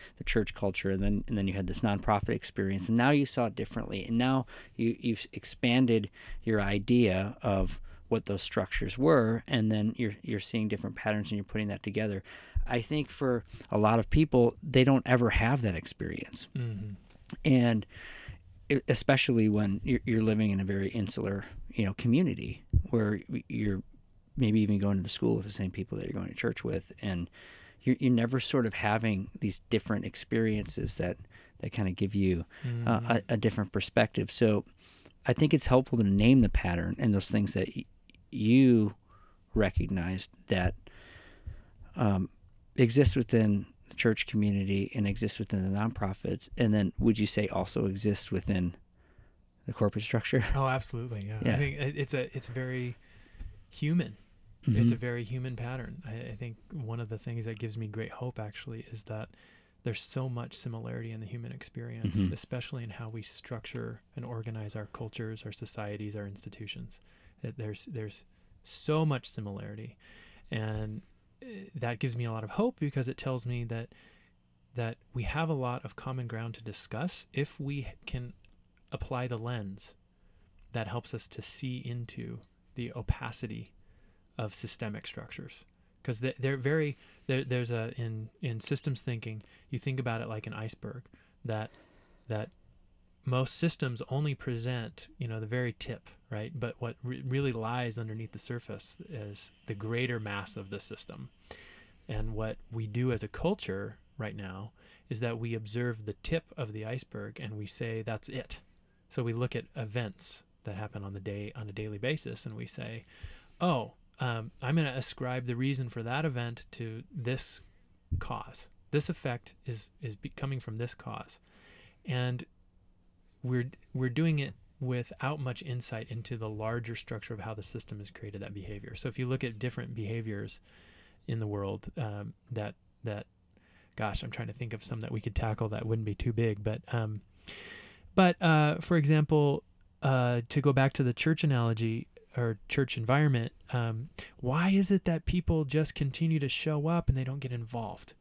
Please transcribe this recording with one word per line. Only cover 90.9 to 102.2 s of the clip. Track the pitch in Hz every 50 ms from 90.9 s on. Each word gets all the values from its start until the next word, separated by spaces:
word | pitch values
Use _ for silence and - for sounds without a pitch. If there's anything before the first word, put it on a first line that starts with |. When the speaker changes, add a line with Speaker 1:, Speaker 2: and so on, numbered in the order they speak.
| - 123 - - _ - _ _ _ _ -
Speaker 2:
that, | 120 110 107 110 - - - - _ _ - _ _ _ _ _ -
that | 113 107 110 - - _ _ - - - - _ _ _ _ _ _ _ -
most | 131 123 127 131 - -
systems | - - 170 - - 156 131 120 113 - -
only | 135 139 151 151 135
present, | - - 135 120 117 113 123 127 120 113 110 - - - - - -
you | 135 113
know, | 113 113
the | 110
very | 104 120 127 123 120 110 -
tip, | - - 117 - - - - - _ -
right? | - 104 107 - - 123
But | 120 117 - -
what | 123 117 - - -
re-, | 123 127 131 135
really | 127 127 139 143 135 120
lies | 113 110 113 120 123 123 120 107 117
underneath | 113 110 110 113 113 110 -
the | 110
surface | - - 120 120 - - 104 95 - - - - - -
is | 170 117 107 104 101 - - - _ _ - -
the | 113
greater | 101 104 110 117 120 127 123 123 113
mass | 107 104 101 101 98 - - 101
of | 98 98
the | 101 101
system. | - - 107 - - - - - 131 - _ _ _ - - - - - - - - - - - - -
And | 110 107